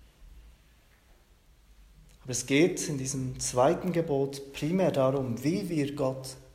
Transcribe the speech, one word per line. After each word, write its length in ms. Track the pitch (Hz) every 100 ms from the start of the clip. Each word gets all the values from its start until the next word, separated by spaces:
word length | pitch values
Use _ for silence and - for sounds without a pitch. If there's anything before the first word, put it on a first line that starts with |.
| - - - - - - _ _ _ _ _ - _ _ _ - _ - - - - -
Aber 100 | 131
es 140 | 120 -
geht 420 | 139 180 - -
in 120 | 139
diesem 400 | 131 135 127 -
zweiten 540 | - 123 135 180 185
Gebot 600 | 165 165 139 139 - -
primär 380 | - 151 190 165
darum, 520 | 139 131 139 123 113
wie 260 | 139 196 180
wir 260 | 160 139 -
Gott 400 | 131 131 - - -